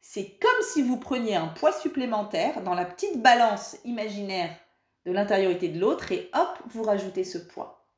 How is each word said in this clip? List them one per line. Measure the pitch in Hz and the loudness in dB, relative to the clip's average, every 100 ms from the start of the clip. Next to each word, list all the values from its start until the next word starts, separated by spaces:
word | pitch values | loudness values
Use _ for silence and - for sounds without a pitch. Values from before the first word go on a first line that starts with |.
c'est | - - 190 - | -12 -8 -8 0
comme | 480 494 | 2 4
si | - 311 | 2 0
vous | 247 254 | 0 -2
preniez | - 254 226 190 | -2 -4 0 0
un | 160 | -2
poids | 160 311 | 0 0
supplémentaire | - 311 - 247 220 202 165 208 294 | 2 -4 -4 -2 -2 -2 0 -2 -2
dans | 185 | -2
la | 180 180 | -2 -2
petite | - 403 320 | -4 -4 4
balance | 247 240 226 202 - - | 8 8 6 2 -6 -12
imaginaire | 240 233 214 202 196 190 165 160 _ _ _ _ | -10 -6 -6 -6 -6 -4 -4 -8 _ _ _ _
de | - | -4
l'intériorité | 180 202 196 190 180 175 | 0 2 4 4 2 -2
de | 160 | 0
l'autre | 202 339 - | 0 0 -2
et | 180 - | -6 -2
hop, | - 381 - - | 0 0 -2 -12
vous | 226 | -6
rajoutez | 220 202 190 185 | 0 0 -2 -4
ce | 185 170 | -4 -6
poids. | 160 - - - _ | -12 -12 -12 -14 _